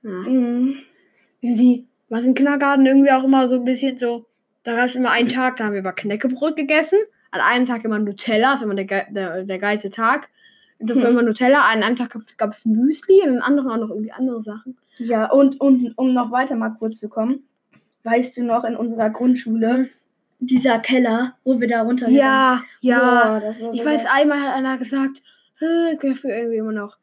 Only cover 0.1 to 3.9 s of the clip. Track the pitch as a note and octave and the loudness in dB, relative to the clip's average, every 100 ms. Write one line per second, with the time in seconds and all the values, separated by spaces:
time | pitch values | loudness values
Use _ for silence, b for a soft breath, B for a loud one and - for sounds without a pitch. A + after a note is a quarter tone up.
0.1 | F#3 A3 C4 A#3+ A#3+ C4 C#4 B B B | -10 -2 0 0 0 -2 -4 B B B
1.1 | B B _ A#3+ A3+ B3 A#3+ - _ _ | B B _ -2 4 4 2 -4 _ _
2.1 | A3+ B3 C4 C#4+ C#4+ C#4 C#4 C4+ C#4 C#4 | -2 0 2 2 2 2 4 4 6 6
3.1 | C4 C4+ C4+ B3+ B3+ A#3+ B3+ C4+ | 4 4 2 2 0 -2 -2 -4